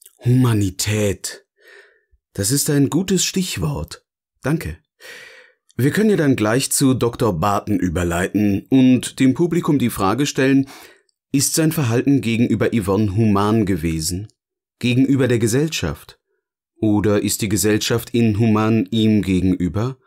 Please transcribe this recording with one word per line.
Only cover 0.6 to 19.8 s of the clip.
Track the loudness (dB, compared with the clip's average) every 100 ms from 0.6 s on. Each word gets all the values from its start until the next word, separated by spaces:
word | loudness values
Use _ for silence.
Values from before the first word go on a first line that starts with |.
| -2 -4 -4 -2 -2 -4 -10 -16 _ _ -20 -20 -20 _ _ _ _
Das | -6 -2
ist | -2 0
ein | 0 2
gutes | 0 0 0
Stichwort. | 0 -4 -6 -4 -6 -6 -10 -14 _ _ _ _
Danke. | -4 -4 -6 -12 _ _ -20 -20 -20 -20 -20 _ _ -2
Wir | 0
können | 2 2
ja | 2
dann | 2 2
gleich | 2 0 -2
zu | 0 2 2
Doktor | -2 0 -2 0
Barton | -2 -2 -2 -2
überleiten | -2 -2 -2 -2 -2 0 0 -2 0
und | 4 6 4 0 0
dem | 0 2
Publikum | 0 0 0 0
die | 0
Frage | -2 -2 0 -2
stellen, | 0 2 2 0 -8 -20 _ _ _ _
ist | -2 0
sein | 0 0
Verhalten | 0 0 0 2 0
gegenüber | 0 0 0 0 0
Yvonne | 0 0 0 0 2
human | 2 2 2 2 0
gewesen? | 0 -2 -4 -4 -8 -10 _ _ _ _ _
Gegenüber | -2 2 2 2 2
der | 0
Gesellschaft? | 0 0 -2 -4 -6 -8 -14 -20 _ _ _ _ _ _
Oder | 0 2 2 0
ist | 0 -4
die | -2
Gesellschaft | -2 0 0 -2 -4 -2
inhuman | 0 0 2 2 2 2 0 0
ihm | 0 2 2
gegenüber? | 2 0 0 0 -2 -2